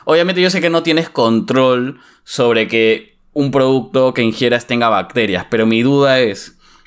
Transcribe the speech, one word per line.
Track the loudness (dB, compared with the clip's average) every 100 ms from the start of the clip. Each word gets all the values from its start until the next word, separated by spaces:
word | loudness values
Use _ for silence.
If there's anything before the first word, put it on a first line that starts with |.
obviamente | 0 2 2 0
yo | 0
sé | 0
que | 0
no | 0
tienes | 0 0 -2
control | -2 0 0 0 0 2 0 -4 -10 -20 _
sobre | -10 -2 0 0 0
que | 0 2 0 -6 _ _
un | -4 -2
producto | 0 2 0 0 0 0
que | 0
ingieras | -2 -2 -2 -2 -2
tenga | -2 0
bacterias. | 0 -2 -4 -2 -4 -4
Pero | -2 0
mi | 0
duda | 2 2 2 2
es, | 0 -4 -14 -20 _ _